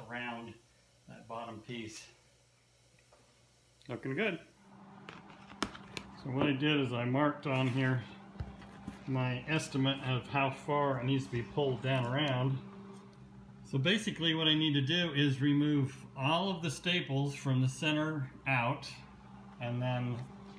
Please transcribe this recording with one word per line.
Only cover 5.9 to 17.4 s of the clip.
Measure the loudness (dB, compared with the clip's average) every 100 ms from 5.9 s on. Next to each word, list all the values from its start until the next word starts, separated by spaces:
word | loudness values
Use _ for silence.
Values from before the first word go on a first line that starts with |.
| -14 -14 -12
So | -4
what | 0 2
I |
did | 2 2 2
is | 2
I | 0
marked | 2 4 2 2 0
on | 2 2
here | 2 2 2 -2 -12 -14 -12 -10 -12 -16 -14 -12 -10 -4
my | 0 0 -2 0
estimate | 0 0 2 2 2
of | 0 -2 0
how | 2 2
far | 0 0 2 2 2
it |
needs | 2 2 2
to |
be | -2
pulled | -2 0 2 2
down | 0 0
around. | 2 2 2 2 2 0 -4 -14 -16 -16 -18 -20 -20 -18 -20 -18 -4
So | 2
basically | 4 4 2 0 2
what | 4 6
I |
need | 6 6
to | 4
do | 4 2 2
is | 4 4 4
remove | 4 6 6 4 2 -2 -12 -2
all | 2 4 2
of | 0
the | -2
staples | -2 0 0 0 0 0
from | 0